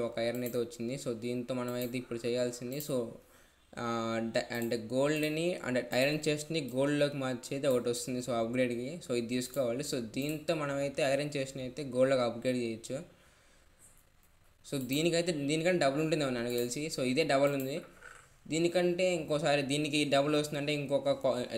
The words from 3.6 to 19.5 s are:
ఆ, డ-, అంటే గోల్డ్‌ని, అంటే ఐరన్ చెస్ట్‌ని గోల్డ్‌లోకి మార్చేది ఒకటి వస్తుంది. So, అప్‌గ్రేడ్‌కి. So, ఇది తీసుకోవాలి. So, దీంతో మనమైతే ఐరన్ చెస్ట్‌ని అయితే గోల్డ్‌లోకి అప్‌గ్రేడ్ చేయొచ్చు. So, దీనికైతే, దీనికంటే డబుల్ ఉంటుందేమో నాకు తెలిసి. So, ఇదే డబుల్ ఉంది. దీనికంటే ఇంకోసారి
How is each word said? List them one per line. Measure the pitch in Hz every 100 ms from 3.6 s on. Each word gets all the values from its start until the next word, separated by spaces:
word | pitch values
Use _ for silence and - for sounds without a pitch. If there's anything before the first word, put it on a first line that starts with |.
| _ -
ఆ, | 120 117 113 113 113 120
డ-, | -
అంటే | 120 117 117
గోల్డ్‌ని, | 107 127 143 151 151 151 170 180
అంటే | - 127 120
ఐరన్ | 123 135 151 156
చెస్ట్‌ని | 147 - 160 131
గోల్డ్‌లోకి | 127 139 147 143 143
మార్చేది | 131 123 - 139 143
ఒకటి | 123 120
వస్తుంది. | 120 - 127
So, | 123
అప్‌గ్రేడ్‌కి. | 117 113 127 127 120 127 170 -
So, | 123
ఇది | 113
తీసుకోవాలి. | 127 127 - 123 123
So, | 143 139
దీంతో | 113 120 143 156 151
మనమైతే | 165 143 139 139 135
ఐరన్ | 147 135 147 143
చెస్ట్‌ని | 131 139
అయితే | 127 123
గోల్డ్‌లోకి | 143 123 131 135
అప్‌గ్రేడ్ | 120 110 127 127
చేయొచ్చు. | 117 110 - 131 175 - - - - - _ _ - - _ _ - _ - _ -
So, | 143 127
దీనికైతే, | 139 170 165 175
దీనికంటే | 156 143 156 165 180 139
డబుల్ | 139
ఉంటుందేమో | 160 156 139
నాకు | 123 120
తెలిసి. | 120 120 143 156 156
So, |
ఇదే | 127 127
డబుల్ | 156 139 143
ఉంది. | 139 131 156 - - - - - - -
దీనికంటే | 156 170 180 175 175 185
ఇంకోసారి | 175 143 151 156